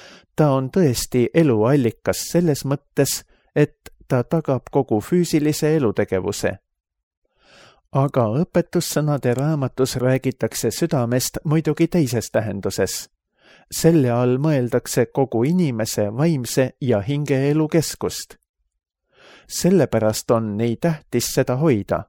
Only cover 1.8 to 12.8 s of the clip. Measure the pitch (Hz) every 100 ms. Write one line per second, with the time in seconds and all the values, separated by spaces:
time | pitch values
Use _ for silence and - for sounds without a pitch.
1.8 | 117 - - 95 - 170 175 139 135 143
2.8 | - - 139 - - _ _ 143 147 _
3.8 | - - _ 131 - 165 151 127 - 143
4.8 | 123 107 - 180 170 156 151 147 151 156
5.8 | 113 - 101 95 98 - 95 98 _ _
6.8 | _ _ _ _ _ _ _ - - _
7.8 | _ 139 143 131 110 123 180 180 - 175
8.8 | - 147 151 143 123 120 147 151 127 -
9.8 | 131 123 127 131 131 - 117 - 117 -
10.8 | 165 139 117 127 - - 156 156 156 147
11.8 | 165 180 131 120 - 123 110 98 98 -